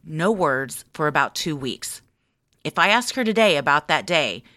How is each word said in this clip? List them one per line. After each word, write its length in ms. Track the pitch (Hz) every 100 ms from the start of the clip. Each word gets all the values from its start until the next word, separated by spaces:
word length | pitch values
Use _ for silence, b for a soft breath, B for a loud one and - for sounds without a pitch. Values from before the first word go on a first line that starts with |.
| 160
no 260 | 156 180
words 540 | 214 160 131 135 - -
for 140 | - 151
about 280 | 147 135 -
two 200 | 175 147
weeks. 460 | 131 - - - _ _ _ _ _ _
If 140 | - -
I 120 | 175
ask 260 | 226 247 -
her 80 |
today 340 | 220 220 214 147
about 300 | 139 147 -
that 200 | 156 180
day, 360 | 170 127 92 -